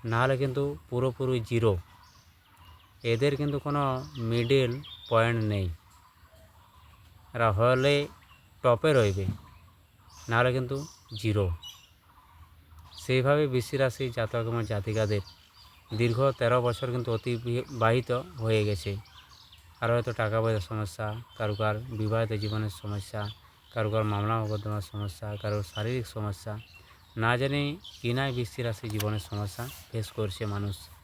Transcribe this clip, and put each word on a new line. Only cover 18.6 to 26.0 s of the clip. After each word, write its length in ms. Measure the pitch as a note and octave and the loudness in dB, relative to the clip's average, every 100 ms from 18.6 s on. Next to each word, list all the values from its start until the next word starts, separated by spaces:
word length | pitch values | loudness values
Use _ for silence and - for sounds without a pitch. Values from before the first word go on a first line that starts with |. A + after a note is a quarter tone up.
গেছে। 280 | G#2 G2+ - G2+ - - - - - - - | 2 -2 -4 -8 -10 -20 -20 -20 -20 -20 -20
কারো 180 | - A#2 | -6 0
হয়তো 180 | A#2+ A#2+ | 0 0
টাকা 220 | A2+ A2 A2 | -2 0 2
পয়সার 260 | A2+ A2 F#2+ | 2 0 -2
সমস্যা, 400 | A2 G#2 - G#2+ A2 A#2 | -6 -6 -6 -6 -8 -12
কারো 200 | - A2 G#2 | -6 -4 0
কার 200 | G#2+ G#2+ B2+ A2+ | 0 -2 -6 -4
বিবাহিত 360 | G#2+ A2+ A2+ A2 | -2 0 0 -2
জীবনের 340 | G#2 G#2+ G#2+ | -2 -2 -4
সমস্যা, 480 | - G#2 G2+ F#2+ A2 G#2 G#2+ - _ _ | -6 -8 -8 -6 -8 -8 -10 -20 _ _
কারো 180 | A#2 G#2+ | -4 0
কার 140 | A2 | 2
মামলা 300 | G#2+ G2+ G#2 A2+ | 0 0 0 0
মোকদ্দমার 460 | G#2+ G#2+ G#2 G#2+ G2+ | 0 -4 -4 -6 -6
সমস্যা, 380 | G#2 G#2 - G#2 G#2 | -6 -8 -8 -10 -6
কারো 220 | G#2+ G#2 | -2 -2
শারীরিক 440 | G2+ - A2 B2+ | -4 -6 -4 -4